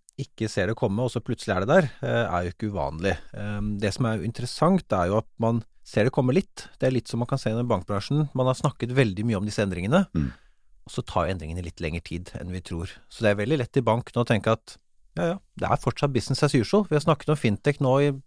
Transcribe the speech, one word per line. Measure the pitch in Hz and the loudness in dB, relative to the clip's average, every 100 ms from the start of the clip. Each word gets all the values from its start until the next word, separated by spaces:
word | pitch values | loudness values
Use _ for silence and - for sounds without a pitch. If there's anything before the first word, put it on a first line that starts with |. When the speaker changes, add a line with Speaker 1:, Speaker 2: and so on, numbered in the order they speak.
| _ - | _ -12
Speaker 1:
ikke | - - 110 | -12 -6 -4
ser | - 95 | 0 0
det | 113 | 0
komme, | 120 101 | 0 0
og | 127 | -2
så | 120 | -4
plutselig | - 117 - | -4 -6 -2
er | 92 | 0
det | 101 | 4
der, | 180 151 - | 4 4 -2
eh, | 123 117 98 | -2 0 0
er | 87 | 0
jo | 90 | -2
ikke | - 107 | -4 -4
uvanlig. | 95 69 78 98 95 - | -2 -4 -2 -2 -2 -6
Eh, | - 101 104 104 101 | -10 -6 -4 -4 -2
det | 107 | -2
som | - 117 | 0 -2
er | 107 | 0
jo | |
interessant, | 101 - 117 - 160 190 - | -4 -6 -6 0 2 2 2
er | 98 87 | 0 2
jo | 107 | 0
at | - - | -2 -2
man | 113 117 - - | 0 0 -4 -16
ser | - 117 | -4 2
det | 120 | 2
komme | - 127 | 2 2
litt. | 160 - - - - | 2 0 -8 -16 -2
Det | 131 | 0
er | |
litt | 127 - | 0 -2
som | 117 | -4
man | 120 | -2
kan | 135 | -2
se | 113 | -2
i | 113 | 0
bankbransjen. | 123 98 - 101 - 143 143 | 2 0 0 -4 0 0 0
Man | 131 127 | 0 0
har | |
snakket | 127 143 - 123 | 2 -2 -2 -2
veldig | 127 117 92 | 2 2 2
mye | 117 98 | 0 0
om | |
disse | 104 107 | -2 0
endringene, | 98 87 95 175 185 | 0 0 2 2 2
Speaker 2:
Mm. | 82 67 - - _ _ - - | 0 -2 -4 -20 _ _ -20 -12
Speaker 1:
og | |
så | - - | -8 -4
tar | - 82 | -2 -2
endringene | 92 76 87 | -4 -6 -8
litt | 87 - | -8 -6
lengre | 80 82 | -6 -6
tid | - 90 90 | -6 -10 -8
enn | - 87 | -12 -8
vi | 92 | -10
tror. | - 85 82 - - | -8 -8 -8 -12 -18
Så | - | 0
det | 110 | 2
er | 104 107 | 2 2
veldig | 151 | 0
lett | 117 135 | 0 0
i | |
bank | 113 117 - | 2 2 0
nå | 120 | -2
å | 120 | 2
tenke | 110 110 | 2 2
at, | 113 - - _ _ _ 160 | 0 -2 -20 _ _ _ -4
ja, | 170 | -2
ja, | 190 _ - | -2 _ -6
det | - | 0
er | 123 | 0
fortsatt | 131 - 143 | 0 -2 0
business | 123 - 131 | 0 0 0
as | 143 | 2
usual. | 135 104 208 202 | 2 4 2 2
Vi | 151 | 0
har | |
snakket | 165 151 - | 2 0 0
om | 151 | 0
fintech | 113 101 151 143 | 2 0 0 0
nå | 135 135 | 2 4
i | 143 135 | 2 0